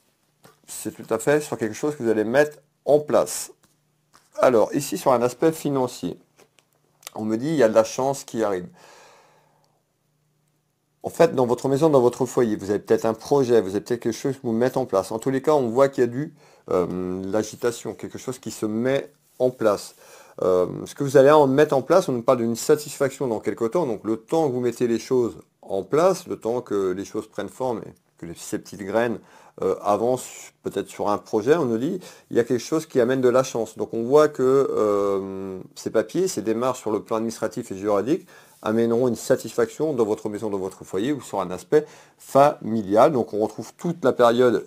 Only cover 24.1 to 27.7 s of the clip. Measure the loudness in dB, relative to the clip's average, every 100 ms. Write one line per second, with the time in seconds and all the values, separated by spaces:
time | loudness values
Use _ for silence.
24.1 | -6 -2 0 0 0 -2 -2 0 -2 0
25.1 | 0 0 -4 -18 _ -8 -6 -2 2 2
26.1 | 2 -6 -8 -4 -4 -2 -2 -2 -4 -8
27.1 | -10 -10 -10 -10 -8 -6